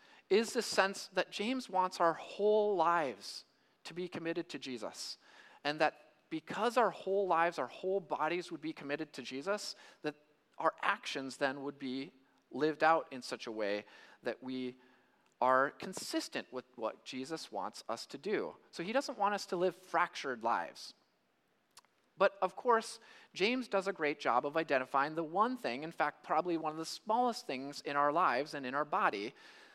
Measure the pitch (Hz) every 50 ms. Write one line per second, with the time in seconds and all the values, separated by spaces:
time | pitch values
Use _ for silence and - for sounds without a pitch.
0 | _ - - - - - 190 220 233 214 - 247 - - - 208 190 196 190 -
1 | - - - 185 - - - - 202 233 269 254 247 - 185 185 185 185 - -
2 | 175 165 156 - - - - - 202 208 208 214 208 214 202 175 160 170 170 175
3 | 151 127 104 101 - - - - - _ _ _ _ _ _ _ - - 165 175
4 | 180 170 - 165 160 165 165 170 165 - - 139 135 135 127 113 107 85 - -
5 | - - - - _ - - - - - - - - 143 151 156 160 147 - -
6 | - _ _ _ _ - 160 160 - - - 185 214 240 226 254 226 190 - -
7 | - 190 196 202 202 185 170 165 165 175 - 160 131 120 - - - 190 190 196
8 | 170 139 151 - 151 156 170 180 170 - 170 143 151 160 151 - 147 139 143 143
9 | 156 147 - 143 123 - 131 135 143 190 208 202 - - - - - - - _
10 | - 151 143 _ _ _ _ _ _ _ _ - 156 160 - - - - 196 214
11 | - - - 147 135 131 123 - 147 135 135 143 135 143 139 131 139 131 127 135
12 | 139 185 - _ _ _ _ _ _ - - 131 151 156 147 143 151 160 165 160
13 | 131 - 135 127 - - 131 113 - 120 110 110 107 98 104 104 101 - - -
14 | - - - - - 123 110 - 131 127 131 127 127 127 127 - _ _ _ _
15 | _ _ _ _ _ _ _ - 123 127 131 131 139 143 - - - 190 190 -
16 | - - - 320 - - - 127 - - 127 127 - _ _ 120 110 107 - -
17 | - - 135 127 131 139 160 - - - 110 98 95 107 - - - - 113 117
18 | - - - 139 147 202 208 135 92 78 80 - _ _ - - 170 196 226 269
19 | 285 - 247 - 196 202 208 190 - - 190 170 180 185 - - - - - 165
20 | 151 - - - - 139 123 113 113 117 113 90 85 - - - - - - _
21 | _ _ _ _ _ _ _ _ _ _ _ _ _ _ _ - - _ _ _
22 | _ _ _ 156 190 196 - - 190 185 - - - 247 233 226 220 - - -
23 | - - - - - - - - 185 220 254 262 233 - - 196 180 196 190 -
24 | 160 147 151 - - 135 117 127 139 143 147 165 160 - 143 131 131 - - 135
25 | 139 156 156 160 165 151 165 196 220 254 254 247 - 123 117 135 156 165 - -
26 | 156 147 - - - - 170 156 160 180 170 160 156 156 156 160 160 - - -
27 | - 208 220 240 247 240 220 - - - 139 127 135 143 143 - - 147 143 143
28 | 147 147 147 170 180 147 120 123 147 156 - 143 131 127 131 147 151 - 170 202
29 | 202 165 123 98 104 117 - - - - - - - -